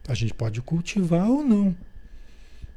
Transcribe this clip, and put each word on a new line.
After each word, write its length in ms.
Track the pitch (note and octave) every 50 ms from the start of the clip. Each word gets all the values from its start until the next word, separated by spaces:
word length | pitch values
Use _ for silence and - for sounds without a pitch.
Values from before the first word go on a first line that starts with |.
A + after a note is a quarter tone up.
| -
A 60 | - B2+
gente 200 | G#2 A#2 A2 -
pode 280 | - A#2+ A2 G#2 A#2
cultivar 640 | B2 - E3 E3+ F3 - - G3+ F#3 D#3+ E3 E3+ F#3 A3
ou 140 | B3+ C#4+ D4+
não, 320 | C4+ G#3+ G3+ G3+ F#3+ F3 F3+ - - - - - - - - - - - - - - - - - - -